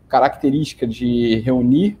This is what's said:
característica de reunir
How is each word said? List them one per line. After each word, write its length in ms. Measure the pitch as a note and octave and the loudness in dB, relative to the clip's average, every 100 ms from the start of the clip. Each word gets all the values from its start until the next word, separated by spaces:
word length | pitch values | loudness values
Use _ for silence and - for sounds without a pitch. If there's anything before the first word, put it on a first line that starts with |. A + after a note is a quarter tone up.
| _ | _
característica 800 | B2 C3+ C#3 C#3+ C#3+ D3+ - A#2+ | 0 2 0 -2 -2 -4 -6 -8
de 500 | A2+ B2 A#2+ A#2 A2 | -4 -2 0 0 0
reunir 580 | A2 B2+ B2 C#3 G3+ G3+ | 0 0 2 2 0 -4